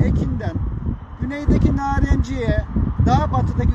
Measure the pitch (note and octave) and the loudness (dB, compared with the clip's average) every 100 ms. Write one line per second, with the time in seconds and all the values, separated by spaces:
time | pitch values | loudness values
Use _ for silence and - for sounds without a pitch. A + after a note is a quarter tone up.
0 | - - - - B3 - - - - - | 2 2 -2 -2 -4 -4 -6 -6 -6 -8
1 | - - B3+ C#4+ D4 C#4 - C4+ C#4 C4+ | -10 -8 -6 -4 2 4 4 2 0 0
2 | C4+ C#4 A#3+ C4 A3+ G#3 - - - - | 2 2 0 -2 0 0 -2 -2 -2 2
3 | - C#4 D4+ - - - - | 4 4 2 0 0 0 0